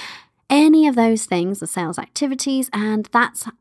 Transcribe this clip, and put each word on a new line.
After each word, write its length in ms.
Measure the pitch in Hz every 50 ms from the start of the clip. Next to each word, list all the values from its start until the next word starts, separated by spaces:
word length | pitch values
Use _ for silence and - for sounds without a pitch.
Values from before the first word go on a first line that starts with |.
| - - - - _ _ _ _ _ _
Any 380 | 277 285 302 311 311 320 311
of 80 | 294 254
those 320 | 233 226 226 226 220 -
things 360 | - 185 175 175 185 196 196
are 40 | 180
sales 320 | 160 - 190 175 160 170 -
activities, 720 | - - _ - 294 277 269 262 - 269 269 262 254 -
and 360 | - 208 214 214 220 220 208 -
that's 360 | - 233 240 - - - - 233 - _